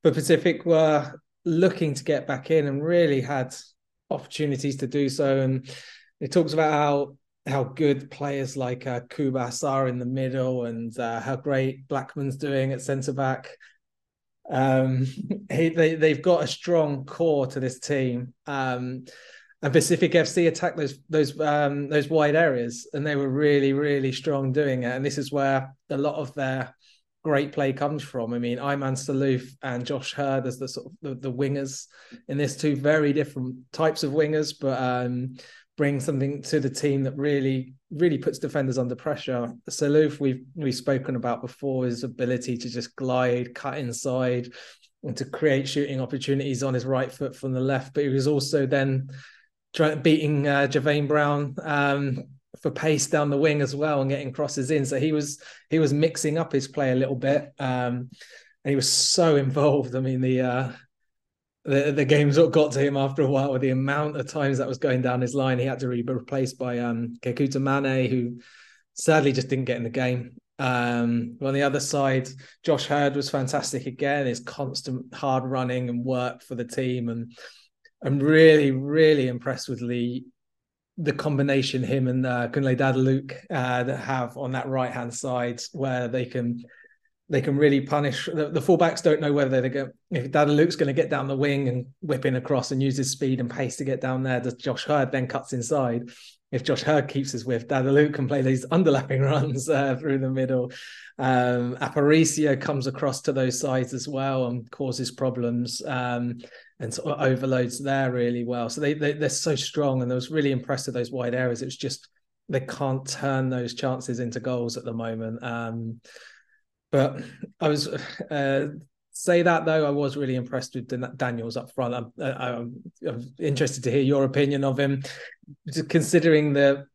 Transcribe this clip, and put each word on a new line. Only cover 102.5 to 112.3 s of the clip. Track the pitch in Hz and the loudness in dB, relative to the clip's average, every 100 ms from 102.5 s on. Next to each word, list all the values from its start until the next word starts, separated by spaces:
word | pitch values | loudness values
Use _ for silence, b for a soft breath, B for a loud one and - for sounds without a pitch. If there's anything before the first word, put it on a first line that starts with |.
| 135 | 2
comes | - 143 127 | 0 -2 -4
across | 131 143 127 | -2 -4 -2
to | - | -2
those | 135 127 123 | 0 0 0
sides | 143 131 127 | -2 -2 -2
as | 131 131 | -6 -6
well | 135 135 131 123 | -4 -2 -2 -2
and | 123 113 | -4 -10
causes | - 135 123 127 | -6 -6 -4 -6
problems, | - 131 120 120 120 120 - | -4 -4 -2 -2 -2 -4 -6
um, | - 131 123 120 120 120 B B B _ | -4 -4 -2 -2 -4 -6 B B B _
and | 117 | -10
sort | - - 143 | -6 -6 0
of | |
overloads | 135 127 131 127 120 - | 2 2 2 0 0 -4
there | 139 135 131 | -2 0 0
really | 123 120 120 | 0 0 0
well. | 120 120 117 | -4 -4 -4
So | 131 | -2
they, | 147 | -2
they, | 151 147 | 0 -2
they're | 147 151 | 0 -2
so | - - 139 | -2 -2 -2
strong, | - - 143 131 | -2 -2 0 0
and | 123 | 0
I | |
was | 127 127 | -2 -2
really | 156 139 | 0 2
impressed | 131 - 135 135 | 0 -2 -4 -2
with | |
those | 123 120 | -4 -4
wide | 127 123 | -4 -2
areas. | 123 127 117 | 0 0 -2
It | 135 | -6
was | - | -6
just | 139 - _ _ _ | -8 -8 _ _ _